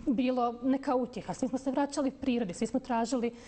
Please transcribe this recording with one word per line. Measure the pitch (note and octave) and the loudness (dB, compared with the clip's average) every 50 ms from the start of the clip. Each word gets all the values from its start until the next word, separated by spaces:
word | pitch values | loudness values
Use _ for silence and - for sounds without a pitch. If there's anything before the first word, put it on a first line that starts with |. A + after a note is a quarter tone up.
| - D#4 | 0 0
bilo | B3 G3+ B3+ B3 B3+ B3 A#3+ A#3+ A#3 A#3+ A#3+ | 2 2 2 2 2 2 2 0 0 0 0
neka | C4+ C4 C4+ C4+ - B3+ | 2 2 2 2 2 2
utjeha. | B3+ B3 A#3+ - G3+ - - F3 | 2 2 0 -4 -6 -6 -6 -4
Svi | - - - | -2 -2 -2
smo | - C4 | -2 -2
se | - C#4 | -2 0
vraćali | B3+ C#4+ C#4+ C#4 - D#4+ C#4 C4+ | 0 2 0 0 0 0 0 0
prirodi, | - - - C4 A#3+ A#3 A3+ F3+ F3 | -2 -2 0 2 2 2 2 -2 -2
svi | - A3+ A3+ | -2 -2 0
smo | - C4 | 0 -2
tražili | - - B3 A3+ A#3 - C#4 B3 A3+ A#3+ A#3 - - | 0 0 0 0 0 0 0 0 0 0 -4 -6 -14